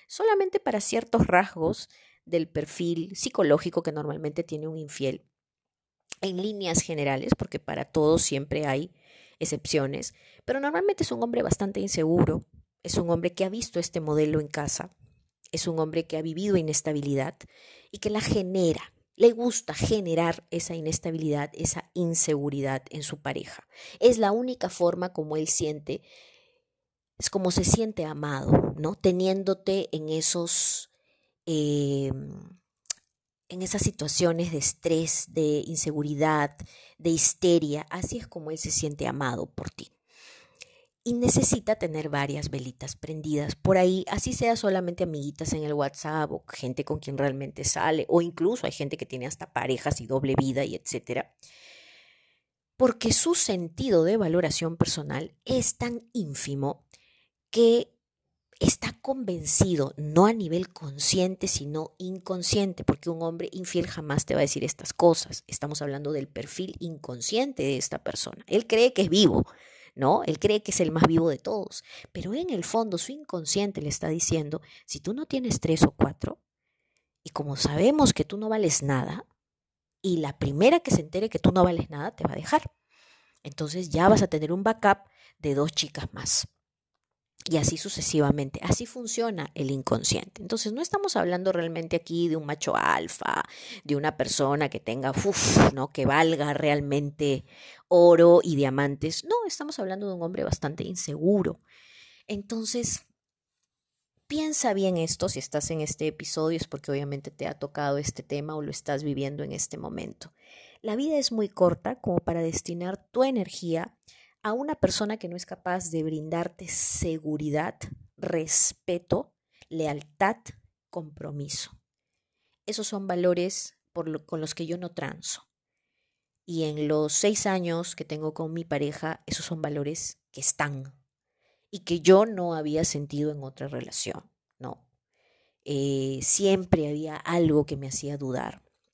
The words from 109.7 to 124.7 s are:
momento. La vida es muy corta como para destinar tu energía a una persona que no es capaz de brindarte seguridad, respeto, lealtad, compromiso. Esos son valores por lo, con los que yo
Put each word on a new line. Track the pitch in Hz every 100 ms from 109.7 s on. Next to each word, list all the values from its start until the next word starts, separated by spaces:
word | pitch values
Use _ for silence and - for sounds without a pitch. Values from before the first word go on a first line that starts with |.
| -
momento. | - - - - - _ _ - - _
La | 220 220
vida | 294 294
es | -
muy | 220 208
corta | - 180 165 - -
como | - 175
para | - 170
destinar | 165 - - 170 180 196 _
tu | 247
energía | 269 247 175 - 170 160 180 - _ - _ _
a | 208
una | 233 285 302
persona | 185 - 208 220
que | 175
no | 175
es | -
capaz | 180 180 185 175
de | 160
brindarte | 156 156 156 170 175 - 175
seguridad, | - - - 170 160 156 147 151 147 170 - - - - _
respeto, | - 165 160 - - - - 175 - 208 - _ _ _ -
lealtad, | 160 156 147 - - 196 233 - - _ _ _
compromiso. | 175 156 151 151 147 143 - - - _ _ _ _ _ _ _ _ -
Esos | 214 208
son | 202 196
valores | 175 180 180 180 - - - _
por | 170 160
lo, | 156 -
con | 160
los | 156 -
que |
yo | 165